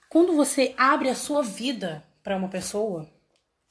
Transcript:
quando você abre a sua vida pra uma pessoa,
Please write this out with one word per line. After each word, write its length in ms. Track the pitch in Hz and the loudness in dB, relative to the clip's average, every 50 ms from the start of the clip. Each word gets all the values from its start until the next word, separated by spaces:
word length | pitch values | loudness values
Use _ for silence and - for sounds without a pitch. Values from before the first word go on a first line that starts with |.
| _ _ | _ _
quando 240 | - 320 349 370 339 | 4 4 4 6 4
você 380 | 294 277 262 - 277 262 262 - | 4 2 2 4 2 0 0 2
abre 320 | - 254 269 302 285 285 262 | 2 2 4 4 2 2 -2
a 60 | 247 | -2
sua 260 | - - - 294 285 | -2 -4 -2 -2 -2
vida 640 | 285 214 190 - 226 269 269 202 196 175 156 151 - _ _ _ _ | -2 -2 -6 -6 -6 -6 -4 -4 -6 -8 -8 -10 -14 _ _ _ _
pra 140 | 202 196 | -4 -4
uma 100 | 190 190 | -4 -4
pessoa, 600 | 185 - 185 185 - - 208 220 220 180 160 156 - _ _ _ _ _ _ _ _ _ _ _ _ | -4 -6 -8 -8 -6 -4 -4 -4 -4 -4 -8 -10 -12 _ _ _ _ _ _ _ _ _ _ _ _